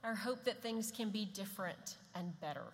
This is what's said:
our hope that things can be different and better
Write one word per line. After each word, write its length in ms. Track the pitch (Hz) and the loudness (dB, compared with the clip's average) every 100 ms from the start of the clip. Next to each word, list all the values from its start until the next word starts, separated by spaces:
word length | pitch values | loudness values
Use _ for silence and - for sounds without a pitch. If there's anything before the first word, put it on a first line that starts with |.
our 100 | 226 | 0
hope 300 | 214 247 247 | 0 2 4
that 180 | 247 233 | 2 2
things 280 | 233 226 220 | 0 2 0
can 200 | - 220 | 2 2
be 140 | 208 | 4
different 720 | 208 - 196 - 185 - - - - | 0 -2 -4 0 -2 -2 -8 -10 -8
and 240 | 175 175 156 | -2 -2 0
better 260 | 151 139 - | -2 -2 -4